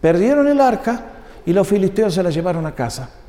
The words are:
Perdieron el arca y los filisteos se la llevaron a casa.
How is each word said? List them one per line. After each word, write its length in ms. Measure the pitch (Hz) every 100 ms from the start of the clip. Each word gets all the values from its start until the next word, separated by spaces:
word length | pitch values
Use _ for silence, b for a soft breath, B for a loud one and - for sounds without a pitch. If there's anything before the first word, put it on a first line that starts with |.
Perdieron 460 | 165 170 214 294 285
el 120 | 285
arca 400 | 269 226 - 233 - B B B -
y 60 |
los 140 | 180 185
filisteos 460 | 202 190 190 220
se 100 | 175
la 80 | 180
llevaron 360 | 151 175 170 156
a 80 |
casa. 360 | - 120 - 131 -